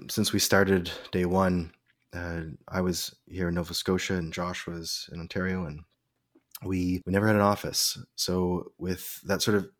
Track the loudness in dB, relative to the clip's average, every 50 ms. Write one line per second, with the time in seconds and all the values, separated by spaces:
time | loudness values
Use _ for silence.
0 | -12 -4 -2 0 0 0 2 0 2 4 6 6 6 6 4 4 2 -2 -6 -10
1 | -8 -4 -2 0 0 2 4 4 4 4 2 0 -2 -4 -10 _ _ _ _ _
2 | _ _ -12 -10 -8 -6 -6 -6 -8 -8 -12 -14 _ -6 -2 0 0 0 0 -2
3 | -4 -8 -10 _ _ -12 -6 -4 -2 -2 0 -2 -2 -4 -6 -4 0 0 0 0
4 | 0 -2 -2 -2 -4 -4 -4 -6 -4 -4 -6 -6 -8 -8 -8 -8 -8 -8 -8 -10
5 | -10 -12 -12 -12 -10 -8 -4 -4 -2 -2 -2 -2 -4 -6 -8 -12 -14 -18 _ _
6 | _ _ _ _ _ _ _ _ _ _ -18 -10 -6 -2 0 0 2 0 0 -2
7 | 0 0 2 4 6 6 6 8 6 6 4 2 0 -4 -2 0 0 0 -2 -6
8 | -10 -12 _ -4 -2 0 0 2 2 2 0 -2 -4 -8 -10 -6 -6 -4 -4 -4
9 | -8 -10 -12 -10 -4 -2 -2 0 2 2 2 2 2 -2 -8